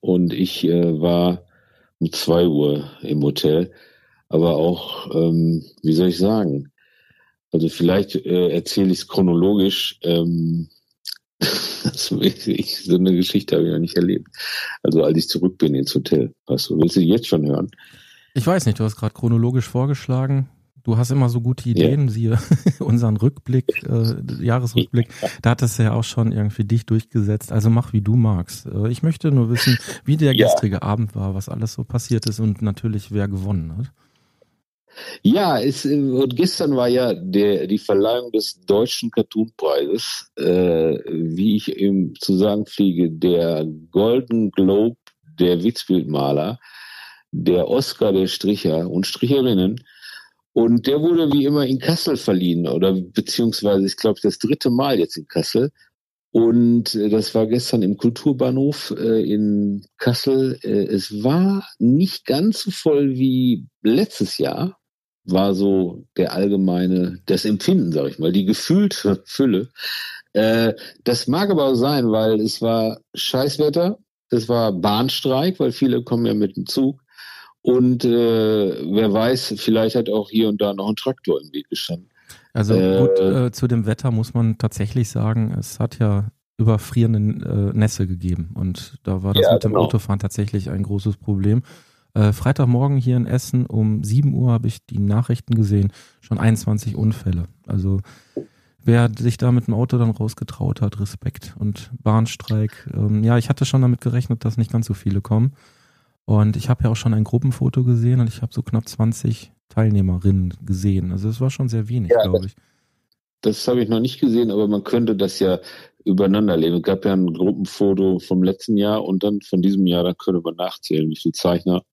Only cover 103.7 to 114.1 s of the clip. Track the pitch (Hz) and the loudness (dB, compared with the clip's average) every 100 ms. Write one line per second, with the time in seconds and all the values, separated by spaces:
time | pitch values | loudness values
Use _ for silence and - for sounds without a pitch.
103.7 | 135 127 120 123 120 123 117 113 113 113 | 2 2 2 0 -2 -2 -4 -4 -2 -2
104.7 | 117 113 98 - 98 - 110 127 139 _ | -2 -2 -4 -2 -2 0 2 2 -2 _
105.7 | _ _ _ _ _ - 107 107 104 - | _ _ _ _ _ 2 4 4 2 -2
106.7 | 123 117 110 117 110 104 120 135 123 131 | 0 2 0 0 0 2 2 0 0 0
107.7 | 131 123 117 117 127 117 - 120 - - | 2 2 2 4 2 0 -2 -8 -6 -4
108.7 | 113 - - 113 113 117 113 - _ _ | -4 -4 -2 0 0 -2 -4 -8 _ _
109.7 | - 110 104 95 90 98 98 90 85 - | 0 2 4 2 2 2 2 0 -6 -6
110.7 | 92 101 95 90 92 104 113 131 - 131 | -2 0 0 -2 -4 -4 -2 -4 -2 -2
111.7 | 113 107 120 90 117 98 92 95 - _ | -2 -2 -4 2 2 4 0 -2 -12 _
112.7 | _ _ _ _ _ _ _ 110 107 - | _ _ _ _ _ _ _ -4 -2 -2
113.7 | 123 107 113 123 | 0 0 0 -2